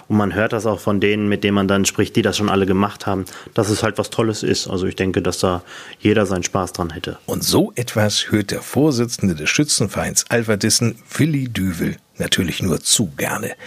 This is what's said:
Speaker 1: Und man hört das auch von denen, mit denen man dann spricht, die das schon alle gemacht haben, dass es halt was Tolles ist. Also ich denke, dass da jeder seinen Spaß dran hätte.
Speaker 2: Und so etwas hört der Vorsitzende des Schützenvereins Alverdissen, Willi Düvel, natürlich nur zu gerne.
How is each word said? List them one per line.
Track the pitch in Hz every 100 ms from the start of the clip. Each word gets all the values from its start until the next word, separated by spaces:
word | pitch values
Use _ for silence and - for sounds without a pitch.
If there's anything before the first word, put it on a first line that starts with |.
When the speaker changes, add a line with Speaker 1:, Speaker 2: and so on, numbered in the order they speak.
| -
Speaker 1:
Und | 107
man | 101
hört | 90 110
das | 113
auch | 110 98
von | - 101
denen, | 104 104 104
mit | 101
denen | 104 101
man | 98
dann | 98
spricht, | 95 - 98 117
die |
das | 104 92
schon | 104
alle | 95
gemacht | 95 95 104 - 104
haben, | 95 92 - -
dass | - 104
es | 104
halt | 110 104
was | 101
Tolles | - 113 104
ist. | - - -
Also | 92 92
ich | -
denke, | 95 98
dass | 92 -
da | 95 87 - - - -
jeder | 104 107
seinen | 95 92
Spaß | - 98 87
dran | - 85
hätte. | 78 - 82 -
Speaker 2:
Und | 92
so | - 135 196
etwas | - 120 110 107 - -
hört | 107 104
der | 90
Vorsitzende | - 123 151 120 117 - 98
des | 78 76
Schützenvereins | - 147 - 107 - 82 - -
Alverdissen, | 117 113 101 110 - 117 - - -
Willi | 156 143 127
Düvel, | 98 95 82 - - _ -
natürlich | 87 - 87 -
nur | 95 76
zu | - - 92 -
gerne. | - - - -